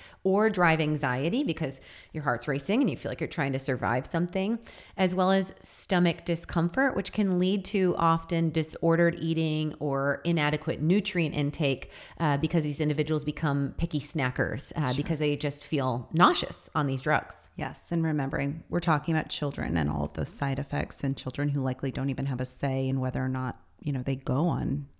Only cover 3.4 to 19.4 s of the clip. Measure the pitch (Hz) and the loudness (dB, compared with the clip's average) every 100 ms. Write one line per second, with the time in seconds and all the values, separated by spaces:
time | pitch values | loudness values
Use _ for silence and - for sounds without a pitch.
3.4 | 139 131 135 127 95 123 143 165 175 190 | -2 -2 -2 -2 0 0 0 -2 0 0
4.4 | 196 233 - - - - 185 180 185 190 | -2 -2 -6 -20 -12 0 0 2 4 4
5.4 | 190 - - - - 180 175 165 - 165 | 2 -6 -8 -8 0 4 4 2 -2 -4
6.4 | - 175 170 262 277 - - - 196 180 | -2 0 0 2 2 0 -2 0 2 2
7.4 | 185 202 180 202 185 - 165 165 - 165 | 2 0 0 2 2 4 2 2 0 0
8.4 | 165 160 156 - 170 165 170 165 160 160 | 2 2 0 0 2 6 4 2 0 2
9.4 | 160 156 156 - 147 135 139 139 170 165 | 2 0 -2 -2 -2 0 0 0 2 2
10.4 | 147 151 - 123 156 202 - 180 160 147 | 2 0 -2 0 2 4 2 0 0 0
11.4 | 143 - 147 131 - - - - 160 143 | -2 0 0 0 -4 -18 -18 -2 0 2
12.4 | 156 170 151 143 151 147 147 156 147 147 | 2 0 0 0 0 0 0 0 -2 -2
13.4 | 156 143 139 - 170 147 - 156 127 127 | 0 0 0 -2 -2 -2 -4 -2 -2 0
14.4 | - - - - 127 131 147 151 151 143 | -2 -2 -6 -2 0 0 0 0 0 0
15.4 | 147 143 - 143 131 123 - 160 202 349 | -2 -4 -2 0 0 -2 0 6 6 6
16.4 | - - - 156 143 131 151 151 - - | 0 -6 -6 -2 0 0 2 0 0 -10
17.4 | - - 131 - - 170 160 151 139 139 | -16 -10 -8 -8 -4 -2 0 0 -2 -2
18.4 | 143 160 - 175 175 147 156 160 - - | -4 -6 -4 -2 2 2 2 0 0 -4